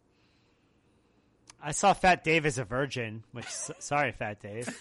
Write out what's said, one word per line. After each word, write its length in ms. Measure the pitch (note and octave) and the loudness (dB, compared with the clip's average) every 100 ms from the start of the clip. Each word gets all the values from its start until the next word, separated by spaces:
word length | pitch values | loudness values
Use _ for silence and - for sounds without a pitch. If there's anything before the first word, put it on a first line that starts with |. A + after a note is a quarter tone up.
| _ _ _ _ _ _ _ _ _ _ _ _ _ _ - - | _ _ _ _ _ _ _ _ _ _ _ _ _ _ -20 -10
I 80 | D3+ | -6
saw 220 | D3+ G3+ | 4 4
Fat 300 | E3+ F#3 F3 D#3+ | 6 4 4 4
Dave 200 | D#3+ D3+ | 4 2
as 120 | A#2 | 0
a 60 | A2+ | -2
virgin, 580 | B2 C#3 B2+ A2+ A2 - | -2 -2 -4 -6 -8 -12
which, 140 | A#2+ A2 | -14 -10
s-, 260 | - - - | -10 -10 -12
<laughs> 40 | |
sorry, 320 | - C#3+ C3+ | -2 0 0
Fat 300 | - A2 G#2 | -2 -8 -8
Dave. 360 | G#2 A2 - A#3+ | -10 -8 -8 -8